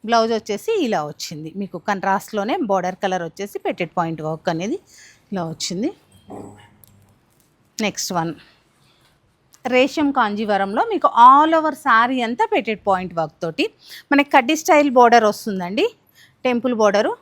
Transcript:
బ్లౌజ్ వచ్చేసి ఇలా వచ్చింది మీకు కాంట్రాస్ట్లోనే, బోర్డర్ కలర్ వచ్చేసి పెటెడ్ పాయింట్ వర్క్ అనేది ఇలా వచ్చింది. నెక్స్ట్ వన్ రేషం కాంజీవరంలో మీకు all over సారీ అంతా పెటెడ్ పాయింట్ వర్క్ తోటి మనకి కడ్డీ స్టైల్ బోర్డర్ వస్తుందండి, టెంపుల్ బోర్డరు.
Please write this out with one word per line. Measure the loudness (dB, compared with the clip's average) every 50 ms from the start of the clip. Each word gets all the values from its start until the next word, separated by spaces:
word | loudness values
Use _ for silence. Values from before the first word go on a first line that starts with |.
| -2
బ్లౌజ్ | 0 0 2 2 0 -2
వచ్చేసి | -4 -4 -6 -8 -6 -4 -4 -2 -2 -2
ఇలా | -2 -2 -4 -4 -6
వచ్చింది | -10 _ -14 -14 -12 -14 -14 -12 -10 -10
మీకు | -12 -10 -12 -10 _ -6
కాంట్రాస్ట్లోనే, | -4 -2 0 -2 -2 -2 -4 -6 -6 -6 -4 -4 -4 -4 -2 0
బోర్డర్ | 0 0 -2 -4 -6 _ -4
కలర్ | -4 -4 -4 -6
వచ్చేసి | -8 _ -12 -12 -10 -10 -8 _
పెటెడ్ | -8 -6 -6 -8 -6 _ -4
పాయింట్ | -4 -4 -6 -6 -6 -8
వర్క్ | -8 -6 _ -6 -4
అనేది | -4 -6 -6 -8 -8 _ _ _ -20 -20 -20 _ _ _ _
ఇలా | -8 -6 -6 -8 -8
వచ్చింది. | -10 -8 -8 -6 -4 -4 -6 -6 _ _ _ _ _ _ -20 -18 -18 -18 -18 -20 -20 -20 _ _ _ _ _ _ _ _ _ _ _ _ _ _ _ _ _ _ _ _ _ _ -6 -6
నెక్స్ట్ | -6 -6 -6 -8 -6 -4
వన్ | -4 -4 -4 -8 -12 -18 _ _ _ _ _ _ _ _ _ _ _ _ _ _ _ _ _ _ _ _ _ _ _ _ 0 2
రేషం | 4 2 2 2 0 -2 0 2
కాంజీవరంలో | 0 0 0 -2 -4 -2 -2 0 0 0 -2 -2 -2 -2 -2
మీకు | -2 0 0 0 6 8 8
all | 10 10 8 6 4 2
over | 0 0 -2 -6 -4 0
సారీ | 2 2 2 2 2 0 -2 -2
అంతా | -4 -2 -2 -2 0 0
పెటెడ్ | -2 -2 -2 -8 -4 _
పాయింట్ | 0 0 0 -2 -6 -6 -6
వర్క్ | -6 -6 _ _ -8
తోటి | -8 -4 -4 -4 -4 _ _ _ -20 -20 -20 -4 _
మనకి | 2 2 2 4 2
కడ్డీ | 2 4 2 -4 -2
స్టైల్ | 2 4 4 4 4 4 6
బోర్డర్ | 6 6 8 6 6 4 2
వస్తుందండి, | -2 -2 -8 -8 -6 -6 -6 -6 -2 -2 -2 -2 -4 _ _ _ _ _ -20 _ _ _ -4
టెంపుల్ | -2 -2 -2 -2 -2 0 2
బోర్డరు. | 2 2 4 2 0 0 -4 -8